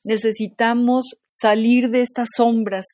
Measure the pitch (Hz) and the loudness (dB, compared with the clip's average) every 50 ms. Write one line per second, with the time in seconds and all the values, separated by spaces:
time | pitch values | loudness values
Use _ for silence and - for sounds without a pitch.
0 | _ 208 220 214 - 226 214 - 220 190 _ - 233 226 233 240 240 240 247 254 | _ -2 -4 0 0 -2 -2 -2 -6 -8 _ -2 0 0 2 2 2 2 2 0
1 | 247 - - _ _ _ - - - 220 214 220 220 233 247 247 240 247 220 247 | -2 -4 -10 _ _ _ -8 0 2 2 2 4 4 4 4 4 2 2 0 0
2 | 247 240 - - 240 226 - - 240 233 233 226 220 202 196 190 185 - | 0 0 -2 -6 -6 -4 0 2 2 2 2 0 -2 -4 -6 -6 -8 -10